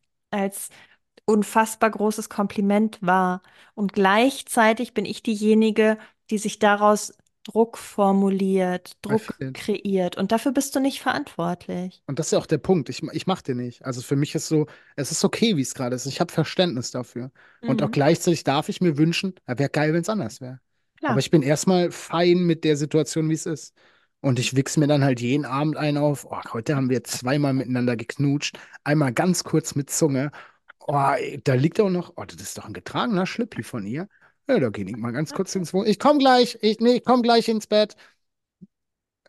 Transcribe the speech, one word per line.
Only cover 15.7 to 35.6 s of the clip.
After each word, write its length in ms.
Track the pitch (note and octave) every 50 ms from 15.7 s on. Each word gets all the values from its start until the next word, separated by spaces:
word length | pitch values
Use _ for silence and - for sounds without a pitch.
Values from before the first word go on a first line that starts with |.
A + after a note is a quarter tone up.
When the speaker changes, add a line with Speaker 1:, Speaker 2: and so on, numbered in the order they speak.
| -
Speaker 2:
gerade 200 | - C3 B2 B2
ist. 120 | B2+ -
Ich 140 | C#3 B2+ -
hab 100 | - E3+
Verständnis 600 | - - D3+ - - - F#3 F3 C3 C3 A#2 -
dafür. 400 | - - B2 - - A#2+ A#2+ C3+ _ _ _ _ _ _ -
Und 180 | A#3 - A2+ D3+
auch 80 | A#2+
Speaker 1:
Mhm. 20 | A#2
Speaker 2:
gleichzeitig 500 | C#3+ C#3 D3 E3+ E3 - F3+ E3+ - -
darf 240 | - C3+ D3 D3+ -
ich 120 | G3+ -
mir 180 | F3+ F3 D3+ C3+
wünschen, 360 | D#3 E3 E3+ - - F#3+ F#3 _ _
ja, 120 | - B2+ A#2
wär 100 | C#3+ C#3
geil, 240 | - D3+ D3 D#3 D#3
wenn's 140 | E3+ E3+ -
anders 320 | A3 G#3 C#3+ A2 - -
wär. 200 | B2+ B2+ B2+ B2+ _ _ _ _ _ _ _ -
Speaker 1:
Klar. 180 | - D4 - C#3
Speaker 2:
Aber 20 |
ich 100 | C3 -
bin 120 | - E3 C3
erstmal 480 | C3+ D3+ C#3+ - F#3+ F#3 F3+ F3 E3 -
fein 460 | - - - - E3 F3 F3 F3 F3+ F3+
mit 200 | E3+ D#3+ D#3 -
der 120 | D#3 D3+
Situation, 520 | C#3 D3 C#3+ - D#3 D3+ - - E3 D#3 D#3
wie 40 | D#3+
es 120 | D#3 -
ist. 280 | - D#3+ - - - _ _ _ _ _ _ _ _ _ _
Und 180 | - C#3+ B2+ A#2+
ich 160 | B2 - B2+
wichs 200 | C3+ C3+ - -
mir 100 | D#3+ D3+
dann 180 | C#3 D3+ D3 C3+
halt 160 | C#3 C3 A#2
jeden 240 | A#2+ A#2+ C3 D3 D3
Abend 300 | - C3+ C#3 D3+ D#3 D3
ein 200 | - D3+ D3+ D3
auf, 300 | C#3+ D3 D3 D3 C#3 - -
oh, 100 | - - - - -
heute 240 | A#2 A2 - D#3
haben 140 | C#3 C3+ B2
wir 140 | B2+ A#2 -
zweimal 500 | - - - - B2+ C#3 D3 C#3+ C#3 C3
miteinander 420 | C3+ C3 A#2 B2+ B2 B2 B2 A#2+
geknutscht, 640 | A2 A2 - - - C#3 C#3+ C#3 D3 - - - - - - - - -
einmal 280 | D3 D3 D#3 C#3+ C3 A#2
ganz 300 | - D#3+ F#3 F3+ - -
kurz 300 | - - D#3+ D3+ - -
mit 140 | C#3+ C#3+ -
Zunge. 400 | - - E3 D3+ C3+ B2+ C3+ D3 - - - - _ _ _ _ - _
Oh, 140 | - - C#3+ C#3+ C#3 C#3 C#3+
ey, 240 | C3 - C#3+ - C#3+ -
da 120 | - C3
liegt 260 | B2+ C3 E3 - -
auch 80 | A3 G3
noch, 220 | F3+ F3+ E3+ - -
oh, 80 | - -
das 160 | - - D#2+
ist 180 | G2+ - - -
doch 80 | -
ein 60 | - G2+
getragener 520 | - - - - D3 G#3+ B3 A3 F3 F#3+
Schlüppi 360 | F#3 - - A#3+ - - - A2+
von 240 | - - C3 G2
ihr. 220 | G2+ A#2+ D3+ F#3 G#3 _ _ _ _ _ _ _ -
Ja, 100 | C4+ G#3+
da 100 | C#3 A2+
geh 120 | G2+ G#2+ G2+
ich 140 | F2+ A2
mal 160 | A#2+ A2 A#2 A#2
ganz 200 | B2+ D#3+ - -
kurz 220 | - F#3+ - -
ins 180 | G3